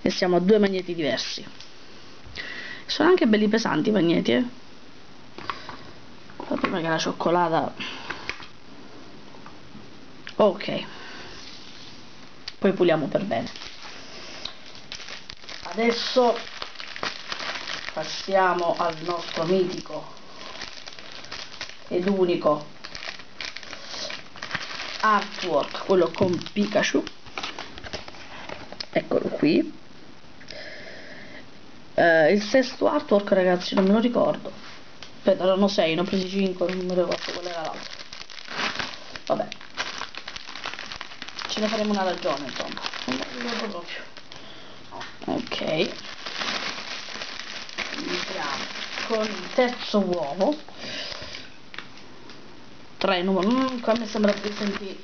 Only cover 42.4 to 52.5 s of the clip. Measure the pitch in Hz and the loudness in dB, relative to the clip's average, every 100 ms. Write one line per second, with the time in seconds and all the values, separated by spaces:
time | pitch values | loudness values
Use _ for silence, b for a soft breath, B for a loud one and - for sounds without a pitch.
42.4 | 139 123 - - - - - 254 - 247 | -4 -6 -6 -4 -6 -4 -4 -2 -4 -6
43.4 | 240 226 220 - - - - - - B | -4 -4 -4 -6 -8 -10 -10 -14 -14 B
44.4 | B B B B B - - - - 80 | B B B B B -10 -10 -8 -2 -2
45.4 | - - - 160 208 - - - - - | -2 -2 0 2 0 -2 -10 -10 -8 -4
46.4 | - - - - - - - - - - | -4 -2 -4 -6 -8 -10 -10 -8 -8 -8
47.4 | - - - - - 92 95 180 - 185 | -10 -10 -10 -6 -4 -4 -4 -2 -2 -4
48.4 | - - - - - - - 226 214 202 | -2 -4 -4 -6 -6 -6 -2 0 0 -2
49.4 | 180 - 247 - - 214 185 175 143 165 | -2 4 4 4 2 2 4 2 0 2
50.4 | 202 302 - B B B B B B B | 2 2 -4 B B B B B B B
51.4 | B - - - - - - - - - | B -14 -12 -12 -12 -14 -14 -14 -14 -14
52.4 | - | -14